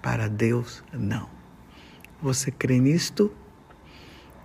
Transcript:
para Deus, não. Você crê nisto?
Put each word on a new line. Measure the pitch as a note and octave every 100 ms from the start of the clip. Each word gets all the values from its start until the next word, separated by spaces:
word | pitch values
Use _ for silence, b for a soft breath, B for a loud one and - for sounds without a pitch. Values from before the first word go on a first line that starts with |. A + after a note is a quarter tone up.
para | B2 A#2+ G#2+
Deus, | G#2 A2+ A#2+ A#2+ - -
não. | B2 G2+ A2+ - - - - - B B B B -
Você | C3+ B2+ -
crê | - C3 B2+
nisto? | C3+ E3 - - G#3 - - - - - - B B B B B